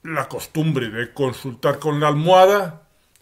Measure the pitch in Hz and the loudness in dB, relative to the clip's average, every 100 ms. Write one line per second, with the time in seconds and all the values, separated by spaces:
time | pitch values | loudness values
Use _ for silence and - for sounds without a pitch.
0 | 165 156 127 117 - 160 156 135 117 110 | -6 -6 -6 -12 -8 -4 -2 -2 -4 -8
1 | 120 - 131 117 135 113 151 139 156 147 | -10 -4 -6 -4 -14 -4 -4 -2 -4 -2
2 | 151 147 160 185 185 202 185 - _ _ | 0 0 4 6 6 4 -2 -12 _ _
3 | _ _ | _ _